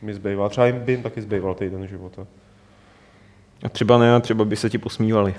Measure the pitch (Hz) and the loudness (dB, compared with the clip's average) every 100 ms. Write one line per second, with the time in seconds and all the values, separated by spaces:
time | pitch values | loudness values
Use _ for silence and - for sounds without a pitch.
0 | 107 101 101 98 101 104 123 123 120 127 | -10 -8 -4 -2 -2 2 2 2 -2 -4
1 | 117 113 107 104 95 92 98 95 95 95 | -4 -10 -4 -4 -2 -4 -6 -6 -10 -12
2 | 92 92 95 _ _ _ _ _ _ _ | -16 -16 -20 _ _ _ _ _ _ _
3 | _ _ _ _ _ _ - - 110 120 | _ _ _ _ _ _ -10 -4 4 6
4 | 120 120 120 110 107 104 113 110 - - | 8 4 2 0 0 0 -2 -4 -6 -2
5 | 110 110 101 | 0 2 2